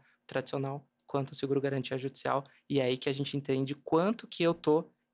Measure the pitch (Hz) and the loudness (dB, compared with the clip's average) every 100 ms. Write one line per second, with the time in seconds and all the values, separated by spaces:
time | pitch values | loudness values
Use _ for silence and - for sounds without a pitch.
0 | _ _ - 131 131 143 135 143 - _ | _ _ -6 -4 -2 -4 -4 -6 -12 _
1 | _ 139 139 143 139 139 139 135 127 135 | _ -4 -2 -4 0 0 2 -2 -4 -4
2 | 135 - 135 131 139 - - 139 127 127 | -6 -4 0 0 -2 -18 -2 0 2 0
3 | 143 135 143 143 139 135 135 143 - 160 | 0 -2 -2 -4 0 0 0 -4 2 2
4 | 190 226 - - 170 170 - 156 170 _ | 4 0 -6 0 0 2 4 4 2 _
5 | _ | _